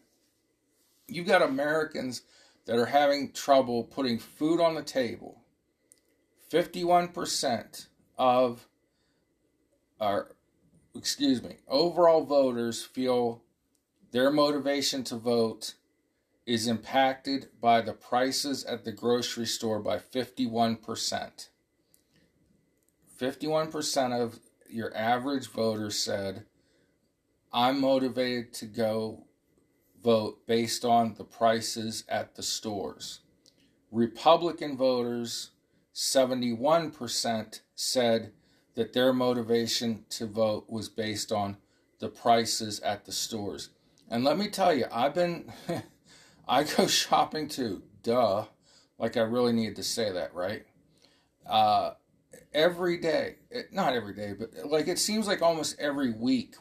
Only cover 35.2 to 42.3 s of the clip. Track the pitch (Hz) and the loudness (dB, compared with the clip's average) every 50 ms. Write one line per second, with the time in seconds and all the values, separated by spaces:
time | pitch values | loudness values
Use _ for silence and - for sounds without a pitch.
35.2 | 120 117 - - - - _ _ _ _ _ _ _ _ - - - - - 135 | -6 -6 -8 -10 -12 -12 _ _ _ _ _ _ _ _ -10 -6 -4 0 2 4
36.2 | 131 123 131 127 123 120 117 113 123 147 160 170 165 156 - - 123 117 - - | 4 2 2 -2 -2 -2 -2 0 2 4 4 4 2 -2 -8 -10 -10 -8 -6 -4
37.2 | - 117 113 110 107 - - - _ _ _ - - - - 131 120 117 113 113 | -2 -2 -2 -4 -6 -8 -14 -20 _ _ _ -8 -6 -2 0 2 2 4 2 0
38.2 | 107 110 - _ _ _ _ _ _ _ - - 113 - - 127 127 131 131 127 | -2 -6 -16 _ _ _ _ _ _ _ -6 -6 -4 -2 0 2 4 4 4 2
39.2 | 127 123 123 123 113 107 117 117 117 113 - - 120 117 113 101 - - - - | 2 2 0 0 0 0 2 2 2 0 -2 -2 -2 -4 -4 -6 -8 -12 -10 -8
40.2 | 120 110 104 110 110 107 107 104 - - - 113 98 - - - 113 107 107 101 | -8 -6 -2 0 0 0 0 -2 -6 -8 -8 -8 -8 -8 -6 -6 -6 -4 -4 -6
41.2 | - - 113 104 101 101 101 - _ _ _ _ _ _ _ - - 107 - - | -4 -4 -2 -2 -2 -4 -6 -10 _ _ _ _ _ _ _ -12 -10 -10 -10 -2
42.2 | - 120 | 2 4